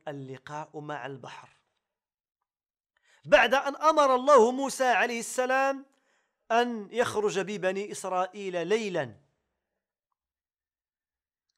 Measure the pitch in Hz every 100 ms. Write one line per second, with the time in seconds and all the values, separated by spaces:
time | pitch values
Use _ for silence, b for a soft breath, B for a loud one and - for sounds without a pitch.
0 | - 143 131 131 - 151 151 156 147 147
1 | 127 135 120 - - _ _ _ _ _
2 | _ _ _ _ _ _ _ _ _ b
3 | b b 147 285 233 262 277 285 302 311
4 | 277 254 262 269 226 254 269 - 254 202
5 | 240 233 - - 254 262 269 269 - _
6 | _ _ _ _ - 226 240 226 196 220
7 | 233 226 208 175 208 208 185 196 202 143
8 | 190 185 185 208 190 180 170 226 208 170
9 | 123 101 _ _ _ _ _ _ _ _
10 | _ _ _ _ _ _ _ _ _ _
11 | _ _ _ _ _